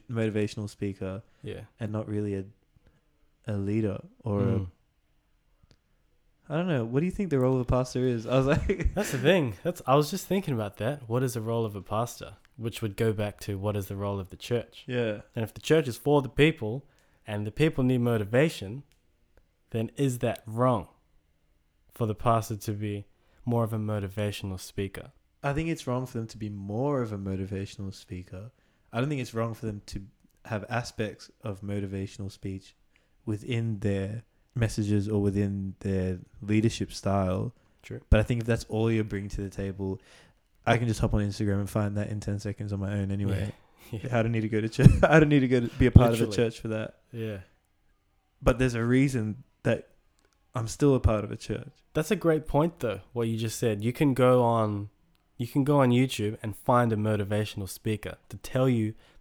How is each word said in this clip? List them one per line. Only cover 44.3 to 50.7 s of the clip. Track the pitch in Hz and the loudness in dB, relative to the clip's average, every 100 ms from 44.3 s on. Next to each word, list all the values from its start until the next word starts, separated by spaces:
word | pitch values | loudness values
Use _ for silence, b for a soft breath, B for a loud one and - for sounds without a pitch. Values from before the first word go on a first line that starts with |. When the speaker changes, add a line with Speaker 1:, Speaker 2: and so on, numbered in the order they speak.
Speaker 1:
need | 113 | 0
to | 107 | 0
go | 110 | 0
to | 110 | -2
church. | - - - | 10 10 10
<laughs> | |
I | 160 156 | 8 8
don't | 151 | 8
need | 143 | 6
to | 127 | 4
go | 127 | 2
to | 117 - | 0 2
be | 123 | 6
a | |
part | 120 120 | 8 8
of | 113 | 4
a | 113 | 0
Speaker 2:
Literally. | 104 | 2
Speaker 1:
church | 113 - | 0 -2
for | 110 | -6
that. | 110 107 - _ | -6 -6 -12 _
Speaker 2:
Yeah. | 117 110 98 - _ _ _ _ _ _ _ _ - | -10 -8 -10 -14 _ _ _ _ _ _ _ _ -2
Speaker 1:
But | 131 120 | 0 2
there's | 127 | 2
a | 117 | 2
reason | 117 127 139 127 107 - - _ | 2 4 4 0 -4 -6 -14 _
that | 135 110 - _ _ _ _ _ _ | -2 -2 -4 _ _ _ _ _ _
I'm | 123 | -6
still | 113 | -6